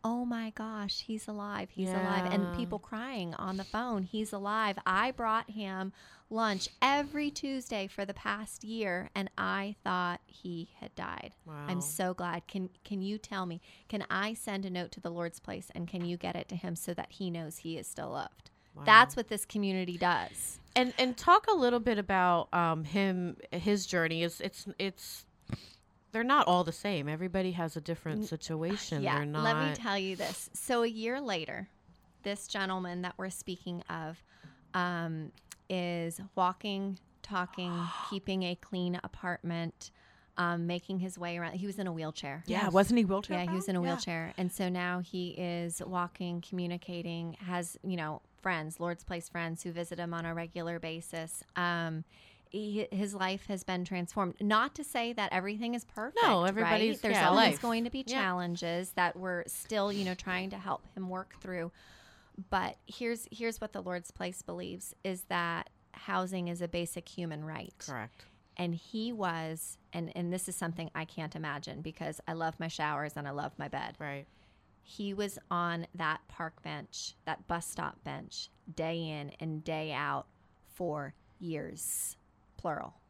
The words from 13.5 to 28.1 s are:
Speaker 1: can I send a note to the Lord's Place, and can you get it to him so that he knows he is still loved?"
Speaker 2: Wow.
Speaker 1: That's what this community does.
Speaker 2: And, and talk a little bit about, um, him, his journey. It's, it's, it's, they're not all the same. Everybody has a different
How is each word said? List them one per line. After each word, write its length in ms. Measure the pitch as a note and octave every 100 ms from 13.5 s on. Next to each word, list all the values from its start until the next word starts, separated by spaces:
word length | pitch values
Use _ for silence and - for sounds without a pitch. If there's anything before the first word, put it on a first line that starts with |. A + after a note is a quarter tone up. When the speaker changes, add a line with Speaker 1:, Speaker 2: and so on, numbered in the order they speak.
| E3+ - - -
Speaker 1:
can 160 | G#3+ -
I 240 | F#3 G#3
send 320 | A3+ - G3 G3
a 40 |
note 220 | F3+ F3
to 80 | -
the 100 | F3
Lord's 300 | E3+ E3+ -
Place, 280 | - F3+ - F3
and 140 | E3+
can 160 | F3+ F3
you 100 | F3
get 220 | F3+ F3
it 100 | -
to 80 | F3
him 220 | - E3
so 160 | -
that 180 | E3+ -
he 180 | - F#3+
knows 280 | E3+ D#3 -
he 180 | E3 D#3+
is 80 | -
still 240 | - C#3+
loved?" 380 | C#3 - - - _ _
Speaker 2:
Wow. 100 | - D3
Speaker 1:
That's 300 | - C4 -
what 100 | -
this 180 | G#3 -
community 520 | G#3 G3 F#3 F3+ F3
does. 640 | F3+ D#3 F2 - - - - -
Speaker 2:
And, 180 | B3+ -
and 180 | B3+ A#3+
talk 280 | - F#4+ G#4+
a 60 |
little 280 | F#4+ B3 A#3+
bit 160 | A3+ G#3+
about, 520 | G3 F#3+ F3+ E3+ -
um, 320 | F3 E3+ D#3+ D3
him, 500 | F#3+ G3 F#3 F3 - -
his 340 | F3 F#3 G3+ F#3
journey. 380 | F3+ E3 E3
It's, 160 | E3+ -
it's, 260 | F#3+ - G#3 -
it's, 460 | G3 - - - - _ - - - - _ _ _
they're 100 | A3+
not 240 | A#3+ C#4+ -
all 160 | F3+
the 80 | E3+
same. 380 | D#3+ G#3 F3 C#3+
Everybody 420 | D#3 F#3 F#3+ F#3
has 220 | F3 E3 D#3+
a 60 |
different 400 | D3 E3 E3